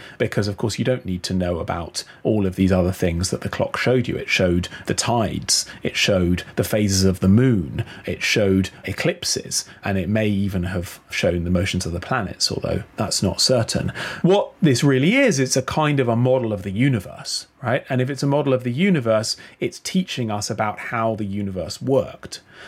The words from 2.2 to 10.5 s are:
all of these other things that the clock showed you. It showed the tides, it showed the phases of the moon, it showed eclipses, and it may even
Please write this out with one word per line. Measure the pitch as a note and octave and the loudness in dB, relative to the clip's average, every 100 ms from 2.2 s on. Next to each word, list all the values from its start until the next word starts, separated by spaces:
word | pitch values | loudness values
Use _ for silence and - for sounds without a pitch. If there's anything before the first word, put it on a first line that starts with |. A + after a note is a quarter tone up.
all | - G#2+ F#2+ | 0 2 2
of | F#2 | 2
these | F#2+ | 4
other | F#2 F2+ | 4 2
things | F#2 F2+ E2 F#2 | 2 0 0 -2
that | - | -4
the | - | -6
clock | - - - | -2 -2 0
showed | - B2+ - | 2 2 0
you. | - | -4
It | - | -2
showed | - F#2 F2 F2+ - - | 0 2 2 0 -8 -6
the | |
tides, | - - A#2 G2 - - - - - | -4 0 0 0 -2 -2 -2 -2 -6
it | E2 - | -6 -2
showed | - G2 F2 F2+ - - | 2 4 4 0 -2 -4
the | |
phases | - A2 G#2 F#2+ F#2+ | -2 0 2 4 2
of | F#2 | 4
the | F#2+ | 6
moon, | G#2 C3 A2 D2 A#2 - - - | 6 6 4 0 -6 -8 -8 -8
it | - | -6
showed | - - G2+ F#2+ F#2+ - - | -2 2 4 4 2 -4 -10
eclipses, | F#2+ D#3 - - - - - - - | -4 -2 -2 -4 -4 -4 -6 -6 -8
and | G2+ F#2+ | -4 -2
it | E2+ | 0
may | G#2+ G#2+ | 0 2
even | G2+ G2 | 0 0